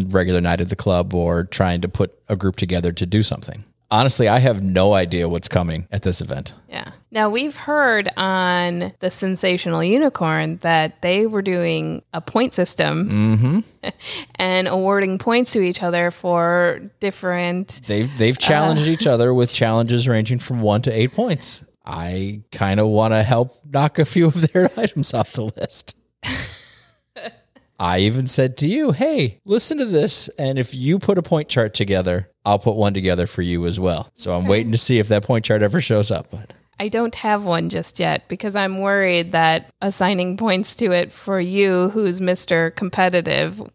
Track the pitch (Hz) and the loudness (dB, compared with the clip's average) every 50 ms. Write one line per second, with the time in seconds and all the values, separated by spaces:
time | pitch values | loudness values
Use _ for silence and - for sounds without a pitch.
0 | 92 92 98 92 90 92 90 87 87 87 85 90 90 90 92 - - 104 90 87 | 0 2 2 2 2 2 2 2 2 2 0 0 -2 -2 -4 -2 0 0 2 2
1 | 87 - 92 87 85 85 85 85 87 - - - 98 90 87 87 87 95 - - | 0 0 0 0 0 0 0 -2 -2 -2 -2 0 0 0 0 -2 -2 -4 -2 -2
2 | 98 - - _ _ - 107 90 98 95 - - 92 87 90 87 87 87 85 - | -2 -2 -4 _ _ -6 -4 0 0 -2 0 -2 -2 -2 0 0 0 -2 -2 -2
3 | 92 87 104 107 107 - - - - - - - - - _ _ _ - 107 110 | -2 0 0 0 0 0 -2 -6 -10 -12 -16 -16 -18 -20 _ _ _ 0 2 4
4 | 131 131 - - 117 101 113 127 131 127 107 98 98 95 90 92 95 104 104 95 | 4 4 2 2 4 4 4 4 4 4 2 2 0 0 2 4 4 6 4 4
5 | 90 82 90 87 85 85 87 82 - - - 92 87 85 80 85 92 - 101 104 | 2 0 0 -2 0 0 -2 -4 -4 -2 -2 -2 0 -2 -4 -6 -8 -8 -6 -4
6 | - 95 90 - - - 64 69 - - - - _ _ - - - - - - | -2 -2 -2 -2 -6 -8 -8 -10 -10 -12 -16 -20 _ _ -14 -12 -12 -14 -18 -20
7 | _ _ - 220 214 208 208 247 285 302 - - - 285 294 302 285 247 220 208 | _ _ -2 0 0 2 2 0 -2 -2 -6 -8 -6 -2 0 2 2 2 2 0
8 | 196 - - - 190 190 190 185 185 180 180 180 180 175 175 175 180 190 - _ | -2 -2 -4 -2 -2 -2 0 0 0 0 0 0 0 -2 -4 -4 -6 -8 -8 _
9 | 185 180 - - 196 190 190 - - 185 180 180 - 175 165 160 165 180 226 277 | -6 -6 -4 -4 -4 -4 -2 -2 0 0 0 0 -2 -2 -2 0 2 2 2 2
10 | 311 262 - - 175 160 156 156 156 160 165 - - 165 165 160 156 156 - _ | 2 2 0 -2 -2 -2 0 0 -2 -4 -4 -4 0 0 2 2 0 -2 -4 _
11 | - 175 185 202 220 220 214 202 196 196 180 175 170 165 160 160 156 160 165 - | -2 0 2 2 0 0 0 -2 -2 -2 0 0 0 0 -2 -2 -2 -4 -6 -8
12 | - _ - 165 - - - 220 254 247 - 185 175 - - - 156 151 151 160 | -10 _ -12 -12 -6 -2 0 0 0 2 0 0 0 0 0 0 0 0 0 -2
13 | 190 - 101 104 107 110 110 110 120 131 165 226 220 - _ _ - - - - | -2 0 2 2 4 4 4 4 4 2 2 0 -2 -4 _ _ -12 -12 -12 -10
14 | - - - 339 302 - - - 185 185 185 185 185 - 185 190 190 196 202 196 | -12 -12 -10 -12 -12 -10 -6 -4 -2 0 0 0 0 0 0 0 2 2 2 2
15 | 196 190 190 - - 233 233 247 254 - - 220 185 180 185 - 180 175 175 175 | 2 0 -2 -2 0 0 2 2 2 0 0 0 0 0 0 -2 -2 -2 0 0
16 | 175 175 175 - - 180 175 170 170 170 175 175 175 175 - - - 202 - _ | 0 -2 -2 -4 -2 0 0 2 2 2 2 2 2 0 0 -4 -8 -16 -10 _
17 | 202 196 - - 196 180 180 175 175 175 180 180 196 - - - - - 104 107 | -6 -6 -6 -4 -4 -4 -2 -2 -2 -2 -4 -4 -6 -8 -12 -12 -6 -4 -2 0
18 | 110 135 143 120 110 117 131 - - - 151 151 156 160 160 151 151 160 165 156 | -2 -2 0 2 2 2 2 2 2 2 4 4 4 2 2 2 2 2 0 2
19 | 220 147 123 117 117 127 127 123 120 120 - - 120 113 113 113 117 117 123 120 | 2 2 4 4 4 4 4 4 2 2 2 0 2 2 2 2 2 2 0 0
20 | 123 131 117 110 110 113 127 117 - - 127 117 107 104 101 110 - 127 110 110 | 2 2 2 2 2 0 -2 -4 -4 -4 -2 0 2 2 2 2 2 0 2 2
21 | 117 131 - 208 247 240 160 135 - - - - - - _ _ _ - - 80 | 0 2 0 0 -2 0 -2 -2 -4 -8 -10 -12 -14 -20 _ _ _ -12 -10 -8
22 | 85 87 92 95 98 101 104 104 - _ - - - - 98 104 107 110 107 107 | -8 -6 -6 -6 -6 -6 -8 -10 -14 _ -6 -2 0 2 2 2 2 4 4 4
23 | 110 110 110 110 107 113 123 117 123 127 - - - 147 139 139 147 147 - 170 | 4 4 4 2 4 4 2 2 2 0 -4 -12 -10 -4 0 0 0 2 2 0
24 | 151 - - 175 170 160 - 170 165 - - 185 185 - - 226 233 - - 147 | 0 2 4 4 4 4 4 2 0 2 4 4 2 2 2 -2 -4 -2 -2 -2
25 | 131 - - 113 107 - - 127 110 110 - - - - - - - - - _ | -2 -2 -2 -2 -4 -4 -6 -6 -6 -6 -6 -8 -10 -10 -10 -10 -12 -12 -16 _
26 | _ _ _ _ - - - - - - - - - - - - - - _ _ | _ _ _ _ -8 -8 -6 -6 -8 -10 -12 -16 -18 -20 -20 -20 -20 -20 _ _
27 | _ _ _ - - - - _ _ _ _ _ _ _ _ - 92 87 90 92 | _ _ _ -16 -16 -16 -16 _ _ _ _ _ _ _ _ -4 -2 0 2 2
28 | 98 107 117 131 131 127 - 143 131 131 123 - 143 160 226 311 302 247 139 160 | 2 2 2 0 -2 -2 0 0 0 0 0 -2 -2 0 0 0 0 0 0 0
29 | 269 320 311 240 139 110 - - _ 196 208 233 - - 320 294 254 220 175 147 | 0 0 0 0 -2 -2 -4 -8 _ -2 0 0 0 -2 -2 -4 -2 0 0 2
30 | 151 - - - - - - - 143 135 135 135 120 - - 131 123 147 180 196 | 2 0 -2 -4 -4 -6 -6 -4 -4 -2 -2 -2 -4 -4 -6 -4 0 0 0 0
31 | - 214 202 180 160 - 175 151 151 - - 131 113 107 - - 104 98 98 92 | 0 0 0 0 0 0 -2 -2 -2 -2 0 0 0 0 -2 -2 -2 0 0 0
32 | 90 92 87 90 92 - _ _ - 104 104 98 - 117 104 110 104 101 98 98 | 0 0 -2 -2 -4 -8 _ _ 0 0 2 2 2 0 0 2 2 0 0 0
33 | 92 92 90 90 85 - - 95 87 87 87 85 85 87 85 90 95 90 82 78 | 0 0 0 0 -2 -2 -4 -4 -2 -2 -2 -2 -2 -2 -2 -2 -2 -2 -2 -4
34 | - - _ - - 92 87 90 92 98 101 110 113 113 113 117 - - 127 113 | -6 -10 _ -10 -6 -4 -2 0 2 2 2 2 2 0 0 0 2 2 2 2
35 | 104 107 107 104 101 - 123 113 - - 107 104 104 101 127 175 123 - 113 104 | 2 2 2 0 2 0 0 0 0 0 2 2 2 2 2 0 0 2 2 2
36 | 104 - 98 76 - - - 110 - - - _ _ _ _ - 202 214 226 226 | 2 0 -2 -4 -6 -10 -14 -16 -16 -18 -20 _ _ _ _ -8 -6 -4 -2 -2
37 | 233 226 - - - 214 208 208 208 180 165 170 165 170 - 165 165 - - - | -2 -2 -4 -4 -2 0 0 0 0 0 0 0 -2 -2 -4 -6 -6 -6 -4 -2
38 | 175 160 147 - - - 175 - 226 208 196 208 196 190 190 190 196 196 202 196 | -2 -2 -2 -2 -4 -8 -10 -8 -6 -4 -2 -2 -2 -2 -2 -2 0 0 2 2
39 | 190 185 175 170 170 175 170 165 160 160 160 165 - - _ _ 190 196 196 - | 2 2 2 0 0 0 0 2 2 2 2 0 -4 -8 _ _ -4 -4 0 0
40 | 185 185 202 180 180 180 185 196 226 214 190 185 - - - - 240 190 180 175 | 0 0 0 0 -2 -4 -4 -2 0 0 0 0 -2 -4 -4 -2 0 0 2 0
41 | 180 - - - - 196 196 185 175 180 190 202 202 190 180 180 180 196 208 220 | 0 -2 -8 -10 -6 -4 -2 -2 -2 0 0 2 2 2 2 2 0 0 0 0
42 | 208 185 175 185 185 180 180 180 - - 170 165 165 160 - - 175 180 - 196 | 0 0 -2 0 0 0 -2 -2 -2 0 0 0 0 -2 -2 -6 -6 -4 0 0
43 | 185 185 180 175 165 160 139 139 156 160 196 214 - - - | 2 2 2 0 0 0 0 0 0 -2 -6 -10 -16 -18 -16